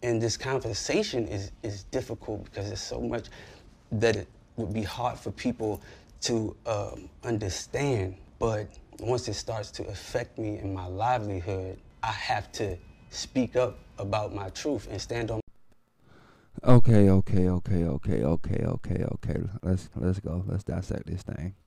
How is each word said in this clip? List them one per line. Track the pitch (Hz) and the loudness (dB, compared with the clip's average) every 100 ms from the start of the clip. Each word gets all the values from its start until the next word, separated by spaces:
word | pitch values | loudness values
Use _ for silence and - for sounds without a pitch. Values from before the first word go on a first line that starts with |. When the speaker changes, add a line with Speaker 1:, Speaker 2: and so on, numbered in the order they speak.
Speaker 1:
And | 123 117 | 2 2
this | 117 - | 2 -2
conversation | 131 131 117 101 - 156 208 127 104 | -2 -2 -2 -6 0 0 0 -2 -2
is, | 101 98 - | -4 -8 -8
is | 117 101 | -8 -8
difficult | - 131 - 113 - 107 95 | -4 -4 -4 -10 -6 -8 -8
because | - 101 | -8 -6
there's | 101 | -6
so | - 120 | -8 -6
much | 120 117 110 - - - - - - | -4 -4 -8 -16 -20 -20 -20 -20 -6
that | 110 113 107 | 0 2 2
it | 87 - - - | -4 -16 -18 -8
would | 117 | -4
be | 107 | -2
hard | 107 - 120 120 | -4 -4 -4 -4
for | - | -10
people | 101 131 120 110 101 - - - - | -4 -4 -2 -2 -4 -8 -20 -20 -8
to, | - 117 107 - - | -2 0 0 -6 -4
um, | 107 101 - - - | -2 -2 -8 -16 -12
understand. | 120 113 107 87 - 120 143 123 92 95 - - | -4 -2 -2 -4 -6 -2 0 2 0 -6 -16 -4
But | 117 107 104 - - - | -2 0 -4 -12 -20 -10
once | 107 123 - | -2 -2 -2
it | |
starts | 101 - 110 107 | -6 -6 -6 -6
to | - 90 | -8 -10
affect | 98 - 123 120 - | -10 -6 -6 -6 -6
me | 110 104 | -6 -4
in | 101 | -4
my | 95 90 | -6 -6
livelihood, | 92 117 127 104 95 87 95 92 - - - | -2 0 0 -2 -4 -4 -4 -6 -10 -16 -8
I | 113 | -6
have | 110 - 110 98 | -4 -2 -4 -4
to | - 107 90 - - - | -6 -4 -4 -12 -20 -16
speak | - - 131 120 127 | -12 -4 0 2 2
up | 127 - - - | 2 0 -18 -8
about | 101 107 107 | -2 -2 -2
my | 101 95 | -6 -8
truth | - 151 131 - | -4 -2 -2 -4
and | 98 | -10
stand | - 117 113 | -4 -4 -2
on | 110 - - - - _ _ - - - - - - | -4 -6 -16 -20 -20 _ _ -20 -20 -20 -20 -16 -6
Speaker 2:
Okay, | - 123 120 110 101 | 10 12 12 12 10
okay, | 95 - - 92 | 8 6 4 4
okay, | 90 - 98 | 2 2 0
okay, | 85 71 - - | 2 0 0 0
okay, | 58 85 - - | 2 2 0 0
okay, | 82 87 - 92 | 0 -2 -2 -2
okay. | - - - - 101 101 | -2 -4 -4 -2 -4 -4
Let's, | 92 92 - - | 0 -2 -2 -4
let's | 82 92 | -2 0
go. | - 85 95 | -2 -4 -2
Let's | 90 | -4
dissect | - 87 92 - - | -2 -4 -4 -6 -4
this | 90 | -8
thing. | - - 85 98 | -6 -8 -8 -10